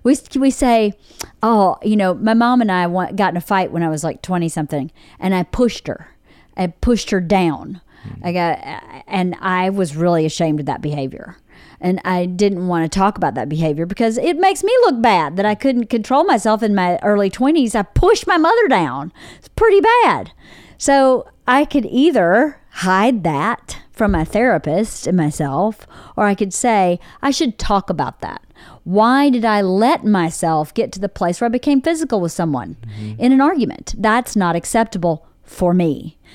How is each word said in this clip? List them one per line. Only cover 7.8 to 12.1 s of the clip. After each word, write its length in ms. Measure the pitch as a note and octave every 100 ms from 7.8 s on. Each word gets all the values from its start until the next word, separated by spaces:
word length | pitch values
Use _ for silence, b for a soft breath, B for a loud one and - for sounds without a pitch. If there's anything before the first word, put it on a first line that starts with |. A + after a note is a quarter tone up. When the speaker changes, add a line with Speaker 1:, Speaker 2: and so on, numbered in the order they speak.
| _ B B B
Speaker 1:
I 80 | F3
got, 280 | F3 E3+ D3+ - - - - -
and 280 | G3 F3+ -
I 280 | F#3+ F#3 F#3
was 260 | G3 F3 D3
really 300 | F3 E3+ D#3
ashamed 340 | - E3 D3+
of 60 | C#3+
that 160 | -
behavior. 560 | D3+ D3 C3+ - - - _ b b b
And 220 | F3+ F#3
I 220 | -